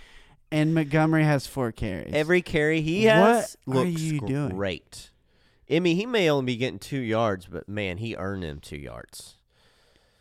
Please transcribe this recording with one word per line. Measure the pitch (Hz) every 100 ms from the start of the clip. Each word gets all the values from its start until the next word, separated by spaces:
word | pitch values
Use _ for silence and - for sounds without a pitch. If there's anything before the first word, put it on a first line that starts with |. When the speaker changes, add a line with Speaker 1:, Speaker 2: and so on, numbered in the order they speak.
| - - - _ _
Speaker 1:
And | 156 156 160
Montgomery | 147 156 156 160
has | 151 143 -
four | 135 120
carries. | - 113 92 50
Speaker 2:
Every | 147 156 180
carry | - 160 151 160
he | 156 180 220
Speaker 1:
What | 220
Speaker 2:
has | 208 233 - - -
Speaker 1:
are |
Speaker 2:
looks | 131 180 165
Speaker 1:
you | 160 151
doing? | 120 135 143
Speaker 2:
great. | 92 98 85 - - - _ _ _ _ _ -
I | 156
mean, | 180 170
he | 233
may | 233 170
only | 143 127
be | 117
getting | 127 90
two | - 139
yards, | 117 110 113 95 90
but, | 87 -
man, | 104 98 87
he | 113 104
earned | 92 98
them | 82 73
two | - 73
yards. | 67 58 - - - _ _ _ _ _ _ _ _ _